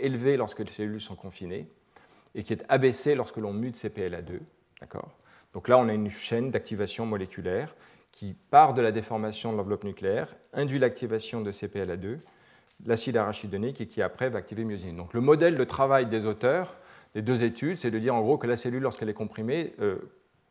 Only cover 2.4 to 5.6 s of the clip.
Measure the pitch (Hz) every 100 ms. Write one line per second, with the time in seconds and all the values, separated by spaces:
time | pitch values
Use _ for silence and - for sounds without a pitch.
2.4 | 101 110 - 135 131 120 147 139 110 -
3.4 | 107 101 123 113 107 107 92 85 82 90
4.4 | 160 _ _ - - - - - _ -
5.4 | _ 92